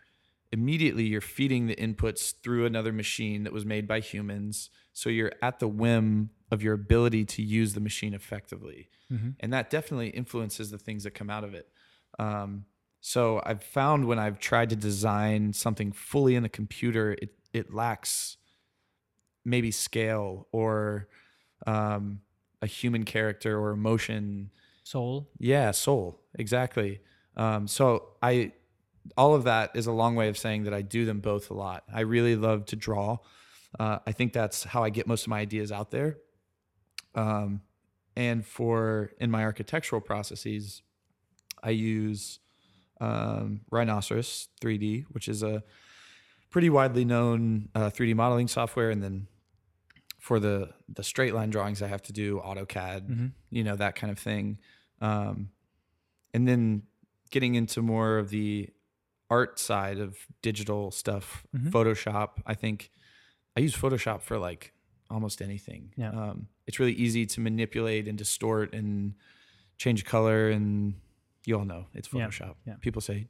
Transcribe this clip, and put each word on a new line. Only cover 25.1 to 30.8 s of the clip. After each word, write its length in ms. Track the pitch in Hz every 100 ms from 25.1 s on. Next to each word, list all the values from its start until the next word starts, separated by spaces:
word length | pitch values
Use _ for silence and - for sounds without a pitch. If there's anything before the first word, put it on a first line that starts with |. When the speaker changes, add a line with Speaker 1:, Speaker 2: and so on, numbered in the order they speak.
| 139 143 -
Speaker 1:
Yeah, 320 | 120 143 117
soul. 480 | 98 - 135 87 - _ -
Exactly. 600 | 104 123 127 123 101 101 - _ _ -
Um, 300 | 110 107 104
so 420 | - 135 117 - _
I, 300 | 123 123 113 - _ _ _ _ - -
all 180 | 139
of 120 | 151 123
that 260 | 113 107 -
is 120 | 113
a 60 |
long 220 | 113 117 117
way 120 | 107
of 100 | 101
saying 260 | 113 107
that 100 | 104
I 80 | 101